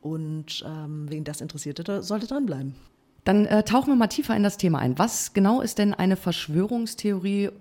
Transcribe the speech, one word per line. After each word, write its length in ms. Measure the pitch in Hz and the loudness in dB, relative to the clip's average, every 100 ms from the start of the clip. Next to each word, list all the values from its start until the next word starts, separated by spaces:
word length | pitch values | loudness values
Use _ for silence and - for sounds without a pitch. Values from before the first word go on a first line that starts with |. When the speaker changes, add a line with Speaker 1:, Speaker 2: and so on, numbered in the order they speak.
Speaker 1:
Und, 640 | 151 160 156 156 151 - | -8 -6 -6 -8 -8 -12
ähm, 420 | - 156 151 151 151 | -10 -10 -10 -8 -8
wen 140 | 156 | -8
das 160 | 151 151 | -8 -8
interessierte, 420 | 156 147 151 143 | -10 -10 -10 -8
der 220 | 170 202 | -6 -6
sollte 240 | 185 214 226 | -4 -4 -4
dranbleiben. 480 | 269 254 135 135 135 - _ _ _ | -4 -2 -4 -6 -10 -18 _ _ _
Speaker 2:
Dann, 220 | - 202 208 | 2 4 6
äh, 180 | 214 | 4
tauchen 240 | 214 233 269 | 4 2 4
wir 80 | 262 | 4
mal 100 | 214 | 4
tiefer 300 | - 285 220 | 0 0 2
in 80 | |
das 120 | 202 - | 2 2
Thema 220 | 185 151 | 2 2
ein. 180 | 127 131 | 2 2
Was 360 | 220 - - | 0 0 -2
genau 280 | - 196 247 | 4 4 4
ist 180 | 226 - | 0 0
denn 140 | 208 | 0
eine 220 | - 185 | 2 2
Verschwörungstheorie, 1400 | 190 - 170 - 151 202 240 226 - 208 196 196 202 202 - | 2 0 -4 -2 0 0 -2 -4 -4 -2 -2 0 0 -2 -4